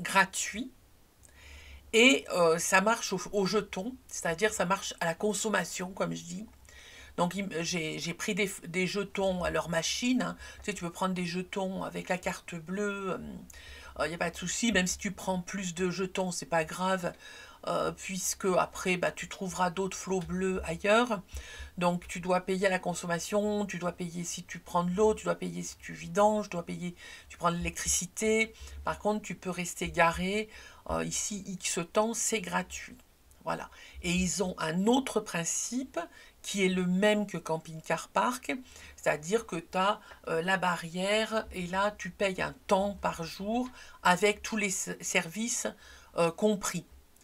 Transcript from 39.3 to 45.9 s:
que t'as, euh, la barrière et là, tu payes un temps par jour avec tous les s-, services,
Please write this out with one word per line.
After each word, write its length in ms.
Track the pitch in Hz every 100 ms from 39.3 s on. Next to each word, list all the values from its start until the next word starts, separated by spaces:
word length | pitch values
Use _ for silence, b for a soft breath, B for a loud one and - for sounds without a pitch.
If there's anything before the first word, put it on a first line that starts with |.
| 220 226
que 100 | 170
t'as, 440 | 170 185 190 214 B B -
euh, 140 | 165
la 140 | 175 190
barrière 920 | 180 170 165 175 190 214 220 220 214
et 140 | 180 180
là, 280 | 190 202 208
tu 120 | 190
payes 320 | - 202 185
un 120 | 151 143 -
temps 280 | 196 202 190
par 240 | 180 165
jour 440 | 165 - 202 233 254 B B B
avec 400 | 185 180 208 208
tous 140 | - 220
les 120 | 202
s-, 280 | 185 - 180
services, 640 | - 190 170 185 233 233 - - B